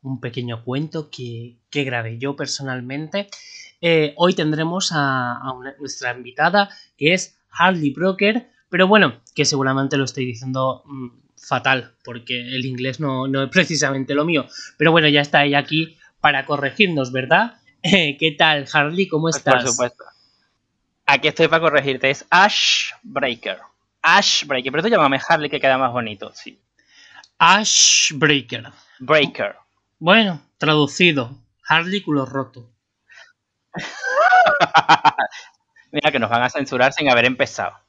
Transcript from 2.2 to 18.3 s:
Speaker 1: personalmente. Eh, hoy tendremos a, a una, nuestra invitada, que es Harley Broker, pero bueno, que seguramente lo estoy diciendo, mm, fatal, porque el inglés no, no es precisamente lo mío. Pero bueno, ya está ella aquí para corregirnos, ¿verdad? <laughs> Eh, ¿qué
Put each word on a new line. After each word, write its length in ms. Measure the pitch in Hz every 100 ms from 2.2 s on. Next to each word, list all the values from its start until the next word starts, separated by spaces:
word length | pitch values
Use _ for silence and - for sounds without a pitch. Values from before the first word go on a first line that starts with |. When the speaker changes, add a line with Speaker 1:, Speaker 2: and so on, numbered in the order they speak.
| 135 143
Speaker 1:
personalmente. 920 | 135 - 139 127 123 139 156 202 202 - - - - _
Eh, 340 | 170 165 151 -
hoy 180 | 175
tendremos 580 | 185 156 156 160 180 -
a, 440 | 160 139 131 123 120
a 140 | 131
una, 220 | 127 131 135
nuestra 340 | 143 - 127
invitada, 560 | 123 120 127 160 202 202 - _ _
que 180 | 147
es 260 | 180 - _ _
Harley 420 | - 175 180 147
Broker, 580 | 139 185 190 202 226 - _ _
pero 160 | 180 185
bueno, 340 | 214 165 110 _
que 100 | -
seguramente 520 | 143 143 135 135 135 139
lo 80 |
estoy 220 | 135 - 127
diciendo, 580 | 117 131 131 131 127 _
mm, 220 | 139 120 120 _ _
fatal, 580 | - 131 131 131 117 _
porque 360 | - 120 117 123
el 240 | 120 131
inglés 360 | 135 123 127 127
no, 260 | 147 131 135
no 160 | 135
es 80 | 135
precisamente 640 | 185 170 156 139 135 135
lo 100 | 143
mío. 220 | 156 160 - - - _
Pero 160 | 156
bueno, 160 | 165 151
ya 120 | 147
está 240 | 143 151
ella 140 | 143 143
aquí 380 | 139 151 160 _ _ _
para 260 | 151 139 135
corregirnos, 640 | 147 139 131 202 156 127
¿verdad? 440 | 131 131 170 233 _
<laughs> 40 | _ _
Eh, 360 | 165 190 156 139
¿qué 140 | 160